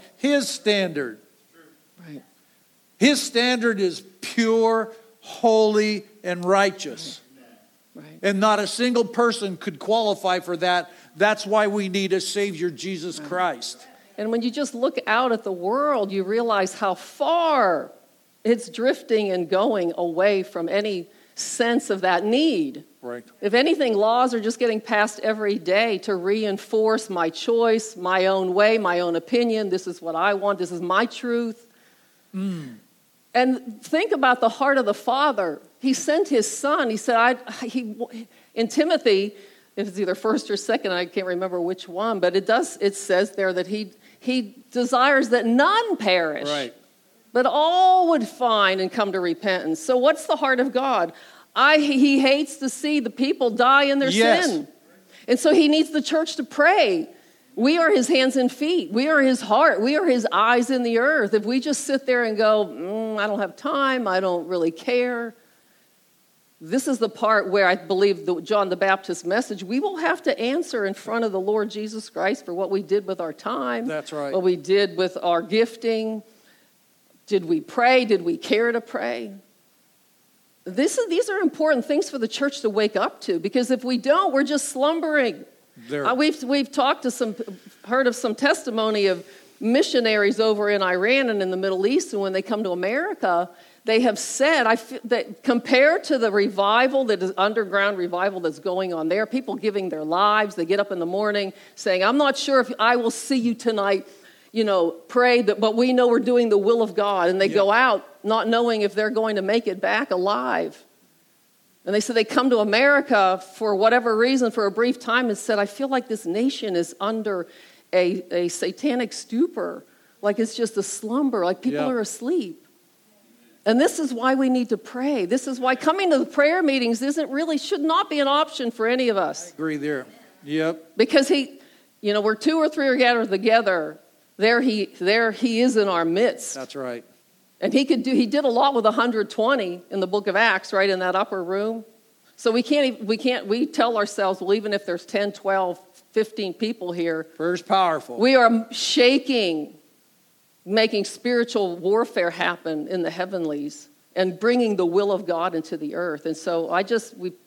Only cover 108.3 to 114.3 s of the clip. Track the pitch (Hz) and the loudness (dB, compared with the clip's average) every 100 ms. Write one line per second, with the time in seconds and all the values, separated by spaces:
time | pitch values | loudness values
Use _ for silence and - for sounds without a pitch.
108.3 | 220 220 233 240 220 202 202 214 214 220 | 0 2 2 2 0 0 0 -2 0 -2
109.3 | 208 190 233 220 185 190 214 - 180 190 | -2 0 0 -2 -4 -2 -2 0 0 0
110.3 | 220 254 180 165 - _ _ _ _ _ | 0 -2 -2 -4 -10 _ _ _ _ _
111.3 | _ _ _ _ _ - 208 214 226 220 | _ _ _ _ _ -2 -2 0 0 2
112.3 | - 262 233 208 214 277 285 277 220 190 | 2 2 2 2 4 4 4 2 2 4
113.3 | 185 - - 220 190 220 247 233 214 240 | 0 -6 -6 -2 2 4 4 2 2 2